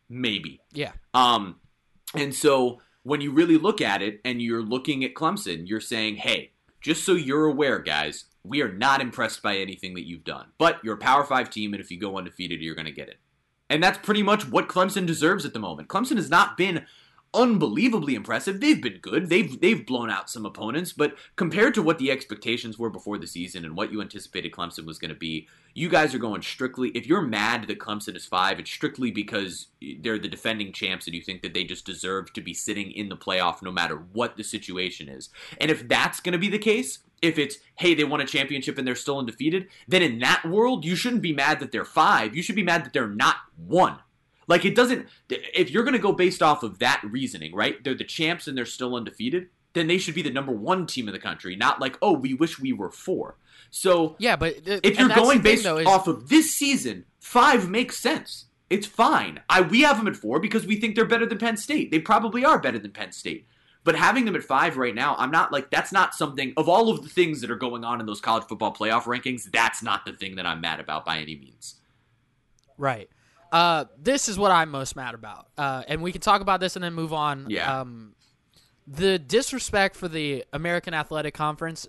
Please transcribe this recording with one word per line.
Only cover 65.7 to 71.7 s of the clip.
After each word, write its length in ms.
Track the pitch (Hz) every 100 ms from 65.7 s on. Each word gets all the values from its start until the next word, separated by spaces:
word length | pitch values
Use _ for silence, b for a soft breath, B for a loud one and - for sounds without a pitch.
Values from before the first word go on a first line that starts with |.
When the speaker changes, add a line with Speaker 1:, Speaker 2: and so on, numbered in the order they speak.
Speaker 1:
that's 200 | 151 -
not 240 | 190 143
something, 380 | - 147 135 131 156
of 120 | 156
all 200 | 196 226
of 140 | 160
the 60 | 156
things 320 | 185 170 147
that 100 | 117
are 60 | 113
going 280 | 127 120
on 140 | 117 117
in 80 | 107
those 140 | 101
college 240 | 113 113
football 280 | - 110 104
playoff 320 | - 107 117
rankings, 460 | 117 123 127 120 95
that's 320 | 113 113 -
not 220 | 110 98 98
the 60 |
thing 240 | - 95 92
that 100 | 87
I'm 140 | 82
mad 180 | 82 78
about 260 | 76 76
by 140 | 82 80
any 160 | 78
means. 460 | 73 65 57 -